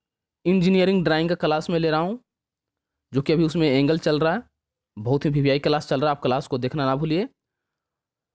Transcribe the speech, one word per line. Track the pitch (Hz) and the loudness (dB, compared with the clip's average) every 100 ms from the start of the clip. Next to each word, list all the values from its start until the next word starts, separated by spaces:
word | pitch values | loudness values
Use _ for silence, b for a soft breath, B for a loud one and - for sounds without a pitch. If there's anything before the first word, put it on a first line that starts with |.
| _ _ _ _ 170 | _ _ _ _ 0
इंजीनियरिंग | 190 175 190 180 190 | 2 4 4 2 2
ड्राइंग | 156 156 165 | 2 0 0
का | 175 | -2
क्लास | 156 151 180 | -2 -2 -2
में | 165 | -2
ले | 160 | 0
रहा | 156 | 0
हूं, | 175 240 _ _ _ _ _ _ _ _ _ | -2 -6 _ _ _ _ _ _ _ _ _
जो | 127 | -2
कि | 143 | 0
अभी | 160 | 2
उसमें | 156 170 156 | 2 2 2
एंगल | 131 143 165 | 4 2 0
चल | 165 151 | 0 0
रहा | 160 | 0
है, | 202 - _ _ _ _ - | -2 -6 _ _ _ _ -8
बहुत | 113 139 160 | -2 0 0
ही | |
वीवीआई | 147 139 139 | 0 0 0
क्लास | 151 147 - | 0 -2 -2
चल | 135 | -2
रहा | 151 | -2
है, | 143 | -2
आप | |
क्लास | 131 131 - | -2 -2 -4
को | 131 | -6
देखना | 123 156 135 | -4 -4 -2
ना | 135 | -2
भूलिए। | 156 160 262 _ _ _ _ _ _ _ _ _ _ | -2 -2 -4 _ _ _ _ _ _ _ _ _ _